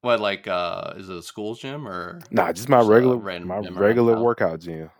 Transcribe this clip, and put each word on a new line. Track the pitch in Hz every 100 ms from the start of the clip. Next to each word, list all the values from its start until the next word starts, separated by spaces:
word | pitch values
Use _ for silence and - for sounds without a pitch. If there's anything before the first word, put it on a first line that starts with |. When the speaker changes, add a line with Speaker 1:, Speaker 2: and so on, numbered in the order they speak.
Speaker 1:
What, | 123 117
like, | 104 98 101
uh, | 90 87 90 - 98
is | 95
it | 90
a |
school | - - 107 117
gym | 135 143 127
or | 90 87 175 -
Speaker 2:
Nah, | - 185
just | - 123
my | 131
Speaker 1:
just | 113
a |
Speaker 2:
regular, | 113 127 123
Speaker 1:
random | 101 87 87
Speaker 2:
my | 95
Speaker 1:
gym | 98 90
around |
Speaker 2:
regular | 101 117 117 113
Speaker 1:
town? |
Speaker 2:
workout | 117 117 95 80
gym. | 85 80 80 _